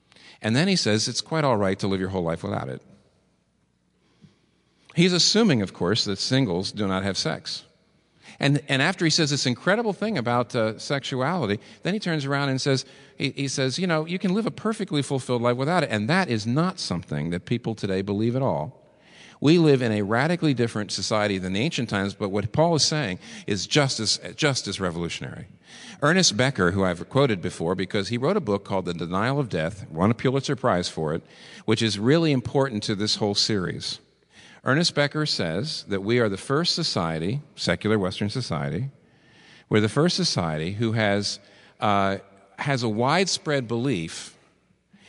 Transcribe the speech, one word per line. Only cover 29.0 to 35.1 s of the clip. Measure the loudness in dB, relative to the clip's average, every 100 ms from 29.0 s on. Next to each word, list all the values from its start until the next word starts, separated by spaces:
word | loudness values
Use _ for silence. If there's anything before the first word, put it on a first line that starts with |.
| -4 0 0 0
of | -2
Death, | -2 -2 -6 -10
won | 0 2
a |
Pulitzer | 2 0 0 -2 -2
Prize | 2 2 0
for | -4 -4
it, | -4 -8 -20 -20 -10 -2
which | 0
is | 2 0
really | 2 4 4
important | 0 0 0 0 -2
to | -4
this | -2 -2 0
whole | 0
series. | 0 0 0 -2 -6 -8 -12 _ _ _ -20 -20 -8
Ernest | 0 2 2
Becker | 2 0